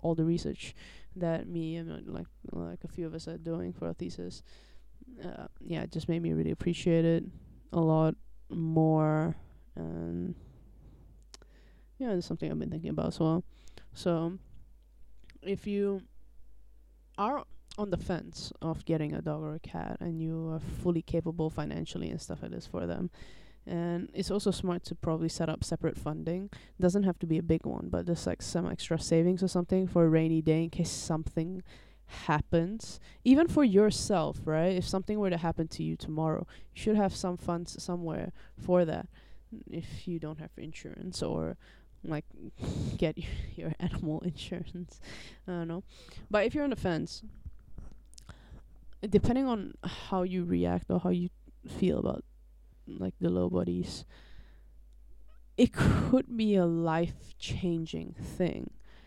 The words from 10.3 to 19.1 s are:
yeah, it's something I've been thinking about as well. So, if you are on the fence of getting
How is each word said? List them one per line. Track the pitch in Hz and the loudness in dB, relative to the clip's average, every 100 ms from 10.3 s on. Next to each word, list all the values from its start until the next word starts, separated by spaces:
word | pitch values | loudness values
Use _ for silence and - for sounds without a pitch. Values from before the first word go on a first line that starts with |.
| - - - - - - - - - - - - - - - - - | -6 -14 -20 -20 -20 -20 -20 -20 -20 -20 -20 -20 -20 -20 -20 -18 -6
yeah, | 262 | 0
it's | 185 170 | 0 0
something | 165 160 | -4 -2
I've | 156 | -2
been | - | -4
thinking | 156 165 | -4 -2
about | 156 - | 0 0
as | - | 4
well. | 160 165 - - - - - | 4 4 0 -10 -16 -16 -16
So, | - 180 165 165 185 - - - - - - - - - - | -4 0 2 0 -4 -10 -18 -18 -20 -20 -20 -20 -18 -20 -10
if | - 196 208 | -6 -4 -2
you | 202 202 196 - - - - - - - - - - - - | 0 0 0 -6 -16 -16 -16 -16 -16 -18 -20 -20 -20 -12 -2
are | 208 285 - - - - | -2 -2 -6 -14 -12 -6
on | 208 | -2
the | 175 | -2
fence | - 180 - - - - | -2 -4 -4 -10 -12 -6
of | 165 156 - | -4 -4 -2
getting | 160 151 | 0 0